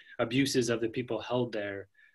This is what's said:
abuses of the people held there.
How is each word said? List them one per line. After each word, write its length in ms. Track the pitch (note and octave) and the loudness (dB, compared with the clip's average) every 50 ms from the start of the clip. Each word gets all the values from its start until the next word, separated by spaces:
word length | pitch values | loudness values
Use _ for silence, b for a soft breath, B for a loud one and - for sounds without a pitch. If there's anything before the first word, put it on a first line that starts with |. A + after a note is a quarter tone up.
| B B B B | B B B B
abuses 520 | A#2 A2+ A#2+ C3+ C#3 C3+ - B2+ A#2 A#2 | -2 2 2 2 2 4 4 2 4 4
of 120 | A#2 A2+ | 2 0
the 80 | A#2 A2+ | 0 -2
people 300 | - C3+ A#2+ - A#2 G#2+ | -2 -4 -4 -2 -4 -4
held 320 | - - A#2+ B2 B2 A2 | -2 -2 0 0 0 0
there. 360 | G#2+ G#2+ G2+ G2+ G2 G2 F#2+ - b b b b | -2 -4 -4 -4 -6 -8 -10 -12 b b b b